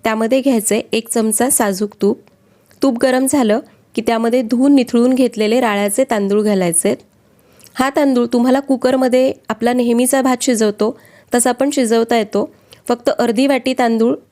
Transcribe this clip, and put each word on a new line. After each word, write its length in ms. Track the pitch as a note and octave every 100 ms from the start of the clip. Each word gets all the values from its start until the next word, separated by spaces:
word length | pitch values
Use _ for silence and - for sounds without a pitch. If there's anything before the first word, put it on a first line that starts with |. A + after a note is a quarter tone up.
त्यामध्ये 380 | A#3 A3 A3+ C4
घ्यायचंय 400 | C4+ A#3 G3+ G3+ -
एक 180 | A3+ A3+
चमचा 400 | A#3+ A3 G#3+ A#3+
साजूक 400 | - G#3+ F#3+ G#3 -
तूप. 180 | G3 A#3 _ _ _ _ _ _
तूप 160 | C4+ A#3
गरम 240 | C4+ C4 C4
झालं 300 | D4 A3+ A3 - _ _ -
की 60 |
त्यामध्ये 400 | A3 A3+ A#3 B3
धुवून 340 | A3+ A#3+ C4+ C#4
निथळून 380 | A#3+ A#3+ A#3+
घेतलेले 460 | C4 B3 - G#3+ A#3
राळ्याचे 440 | A#3+ G3+ G3+ G3+ C4+
तांदूळ 320 | A3 G3 G3+
घालायचेत. 540 | G#3+ G3 F3 E3 G3 B3+ _ _ _ _ _ _ -
हा 160 | - C4 C#4+
तांदूळ 300 | C#4+ B3 A#3+
तुम्हाला 260 | B3 B3 C4+
कुकरमध्ये 760 | C#4 C4 B3+ C4 B3+ B3+ C4 - _
आपला 240 | G#3+ A#3
नेहमीचा 480 | B3 A#3+ A#3 B3 C4+
भात 160 | B3+ B3
शिजवतो 560 | - A3+ A3 G#3 G#3+ - - - _ A#3+
तसा 160 | B3
पण 180 | A#3+ C#4
शिजवता 480 | C#4+ A#3 A3+ A3+ A#3
येतो. 320 | G#3+ G3+ C4 _ _ - -
फक्त 220 | A#3+ - -
अर्धी 280 | A#3+ A3 C4+
वाटी 260 | C4 B3+ C4
तांदूळ 360 | A#3+ A3+ A3+ D4 _